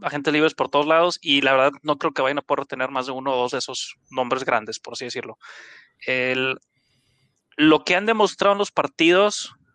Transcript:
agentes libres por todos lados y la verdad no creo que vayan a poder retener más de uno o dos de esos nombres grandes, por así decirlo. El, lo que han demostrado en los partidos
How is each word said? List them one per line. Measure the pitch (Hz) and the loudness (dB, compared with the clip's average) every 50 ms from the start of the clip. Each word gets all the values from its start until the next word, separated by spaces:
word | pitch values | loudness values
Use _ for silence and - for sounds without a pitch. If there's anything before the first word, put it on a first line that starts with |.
| 120 | -10
agentes | 127 143 147 139 156 | -8 -6 -4 -2 0
libres | 147 151 156 156 - | 2 2 2 2 0
por | - 135 131 | 0 -2 0
todos | - 143 147 | 0 0 2
lados | 151 160 165 170 175 - - | 4 4 4 4 2 0 -4
y | - 165 139 139 | -2 0 0 2
la | 139 135 135 | 4 4 4
verdad | 131 131 143 139 - | 4 4 2 0 -2
no | - 151 147 139 | -4 -4 -2 -2
creo | - 160 135 | -2 -4 -2
que | - | 0
vayan | 131 131 143 147 | 0 0 -2 -2
a | - | -4
poder | - 143 131 | -4 -4 -4
retener | 139 - 139 127 131 135 | -4 -6 -8 -8 -6 -6
más | 139 127 127 135 | -4 -6 -6 -6
de | |
uno | 131 131 131 139 131 | -6 -6 -4 -2 -2
o | 123 | 0
dos | 123 123 | 0 -2
de | 135 127 | -2 -4
esos | - - 127 - - - - _ _ _ | -6 -6 -8 -10 -10 -12 -14 _ _ _
nombres | 135 131 127 120 131 127 131 | -4 -4 -2 -2 -2 -2 -2
grandes, | 120 120 113 107 110 113 - | 0 -2 -2 -2 -4 -12 -14
por | - - 117 | -12 -14 -12
así | - 127 | -10 -10
decirlo. | 123 - 127 - 113 - _ - - - - - - - - - _ _ - - | -10 -10 -10 -10 -12 -14 _ -18 -20 -20 -20 -20 -20 -20 -20 -20 _ _ -12 -6
El, | - 131 127 127 127 127 131 131 131 131 - _ _ _ _ _ _ _ _ _ _ _ _ _ _ _ _ _ _ _ - | -4 -2 -2 0 0 0 0 -2 -2 -4 -6 _ _ _ _ _ _ _ _ _ _ _ _ _ _ _ _ _ _ _ -2
lo | 151 156 156 147 - | 2 2 2 2 2
que | - 180 | 2 0
han | 185 202 | 0 2
demostrado | 220 226 214 208 185 - - 190 202 202 | 0 2 2 2 0 2 2 2 2 2
en | 202 | 2
los | 202 - | 0 -4
partidos | - 170 143 143 _ - 160 170 175 190 208 208 - - - - - _ _ _ _ | -2 -4 -4 -2 _ 2 4 6 6 6 4 4 2 -2 -10 -10 -14 _ _ _ _